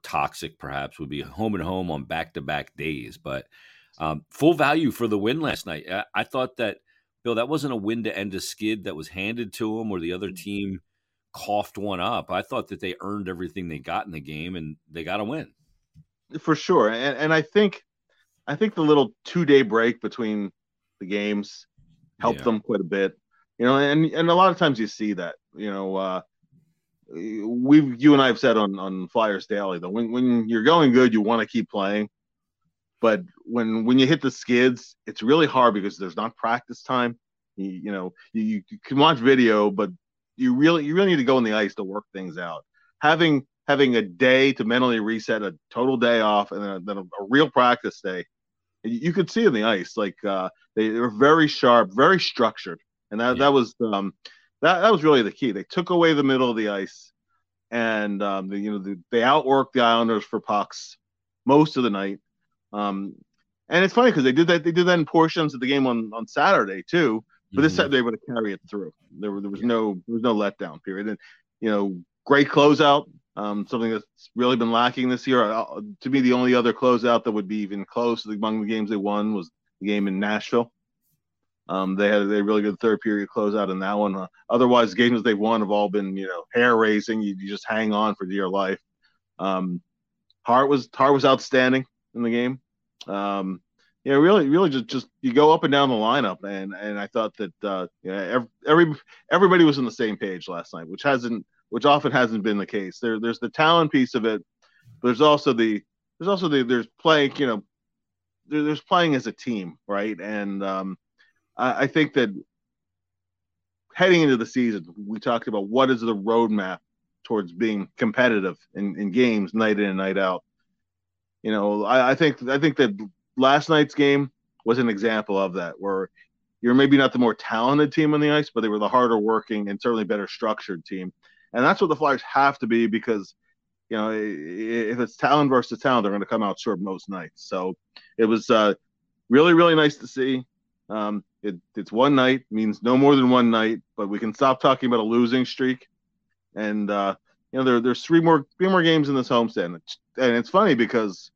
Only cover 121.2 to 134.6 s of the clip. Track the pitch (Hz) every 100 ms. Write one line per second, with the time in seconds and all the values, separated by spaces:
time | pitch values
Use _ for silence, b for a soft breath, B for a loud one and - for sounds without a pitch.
121.2 | _ _ 110 107 104 104 104 131 - 139
122.2 | 156 - 123 139 160 151 123 101 104 _
123.2 | _ - 131 147 156 151 147 - 143 139
124.2 | 139 _ _ _ 113 123 117 98 113 110
125.2 | 104 98 95 90 85 - 98 95 92 b
126.2 | b _ _ _ 120 131 139 139 131 123
127.2 | 120 107 - 113 123 147 147 160 151 151
128.2 | 147 151 147 117 110 104 101 127 123 113
129.2 | 107 110 - 107 101 101 123 113 98 107
130.2 | 95 - 110 107 - 87 - 95 92 -
131.2 | b b b 120 147 214 160 147 147 131
132.2 | - 139 139 139 110 117 113 107 120 107
133.2 | 92 _ _ _ _ _ - 110 110 110
134.2 | 107 78 78 92